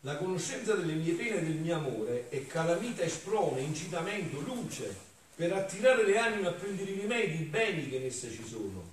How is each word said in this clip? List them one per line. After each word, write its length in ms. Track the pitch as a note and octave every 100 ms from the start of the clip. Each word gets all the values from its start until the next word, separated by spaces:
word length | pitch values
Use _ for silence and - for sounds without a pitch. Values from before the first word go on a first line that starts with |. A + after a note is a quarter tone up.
La 160 | C3+ D3
conoscenza 580 | F#3 F3+ - C4 A3 G3
delle 180 | E3
mie 200 | D#3 E3
pene 240 | - A#3 G3
e 60 |
del 120 | D#3+ D3+
mio 220 | E3 E3
amore 520 | C#3 A2 A2 B2 -
è 160 | C3+ -
calamita, 640 | E3 E3 F3 A#3+ - E3
sprone, 520 | - F#3+ G#3+ E3 B2+
incitamento, 760 | C#3+ - - E3+ F3+ G#3 D#3 C#3+
luce, 540 | A#3 B3 E3+ - G#2+ G2+ - - - -
per 160 | E3+
attirare 520 | F#3+ G3 F#3+ B3+ A#3+ G3+
le 140 | G#3
anime 280 | A3+ G#3+ F3+
a 40 |
prendere 400 | - G3+ F#3+ F#3+
i 80 | G3
rimedi, 420 | G#3 A#3 G3 D#3+
i 40 | D#3
beni 440 | A3 A3 E3 C3+
che 60 | C3
in 100 | C3
esse 260 | A#2+ A#2
ci 140 | G#2 A2+
sono. 400 | A2+ G2 F#2 E2+